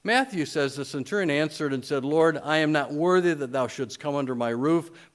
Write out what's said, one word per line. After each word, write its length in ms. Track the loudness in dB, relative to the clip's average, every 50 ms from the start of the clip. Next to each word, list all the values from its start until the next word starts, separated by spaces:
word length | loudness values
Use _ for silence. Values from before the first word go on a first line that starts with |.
| -2
Matthew 420 | 0 2 2 2 0 -2 -4 -4
says, 300 | -2 -2 -2 -2 -2 -2
"The 80 | -6 -8
centurion 480 | -6 -6 -6 -6 -4 -2 0 0 2
answered 400 | 2 2 0 0 -2 -4 -4 -2
and 120 | -2 -4 -4
said, 200 | -2 -2 -2 0
'Lord, 340 | 2 4 4 4 4 4 0 -2
I 140 | 0 0 2
am 160 | 2 2 2
not 200 | 2 0 -2 -2
worthy 400 | 0 2 4 4 4 4 4 2
that 200 | 0 -2 -2 -2
thou 140 | 0 -2 -2
shouldst 340 | -2 -4 -6 -8 -8 -8
come 140 | -6 -4 -2
under 200 | -2 -2 -2 -2
my 140 | -2 -2 -2
roof, 420 | 0 0 2 2 2 2 0 -2 -10 -20 -20 -8 _